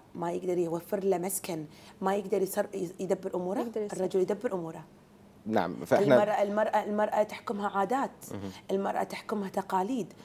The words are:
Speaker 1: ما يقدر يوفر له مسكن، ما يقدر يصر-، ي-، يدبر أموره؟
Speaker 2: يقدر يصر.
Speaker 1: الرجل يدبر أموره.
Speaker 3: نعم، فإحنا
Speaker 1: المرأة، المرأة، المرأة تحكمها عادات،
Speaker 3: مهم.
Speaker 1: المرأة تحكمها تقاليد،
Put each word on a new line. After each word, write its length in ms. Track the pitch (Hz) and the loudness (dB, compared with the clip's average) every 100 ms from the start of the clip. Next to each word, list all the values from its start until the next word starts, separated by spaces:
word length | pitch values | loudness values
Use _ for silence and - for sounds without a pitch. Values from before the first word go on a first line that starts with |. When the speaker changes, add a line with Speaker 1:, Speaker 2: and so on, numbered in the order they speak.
| - - | -12 -6
Speaker 1:
ما 160 | 170 | -4
يقدر 260 | 180 180 180 | -2 -2 0
يوفر 460 | 170 170 170 202 | 0 -2 -2 -2
له 140 | 196 175 | 2 2
مسكن، 480 | 175 185 - 165 151 - - - | 0 -4 -4 -6 -8 -14 -20 -4
ما 140 | 190 202 | 0 0
يقدر 260 | 190 196 | 0 0
يصر-، 340 | 185 208 202 190 | 0 0 -2 -4
ي-، 160 | 175 - | -6 -6
يدبر 360 | 185 190 185 180 | -2 -2 -2 -4
أموره؟ 240 | 180 208 | -2 -2
Speaker 2:
يقدر 220 | 240 220 | -2 -4
يصر. 160 | 208 180 | -4 -2
Speaker 1:
الرجل 220 | 185 190 | 0 2
يدبر 340 | 180 196 247 | 2 0 0
أموره. 300 | 190 165 165 160 - - - - - 104 | -2 -4 -10 -16 -20 -20 -20 -20 -14 0
Speaker 3:
نعم، 400 | 110 87 67 67 | 2 2 -2 4
فإحنا 200 | 180 202 165 | 4 8 8
Speaker 1:
المرأة، 280 | 208 208 | 6 2
المرأة، 400 | 202 208 214 214 | 2 2 2 2
المرأة 400 | 190 208 208 208 | 0 0 2 2
تحكمها 460 | 214 - - 202 202 | 0 -2 -6 -4 -2
عادات، 420 | 196 196 262 233 - - | 0 2 0 -2 -6 -12
Speaker 3:
مهم. 200 | - 98 - - | -8 -8 -10 -4
Speaker 1:
المرأة 320 | 196 196 - | -2 0 -2
تحكمها 460 | 196 - - 214 190 | -4 -6 -6 -4 -2
تقاليد، 640 | 196 185 190 196 262 180 - | -4 -2 0 0 -2 -4 -10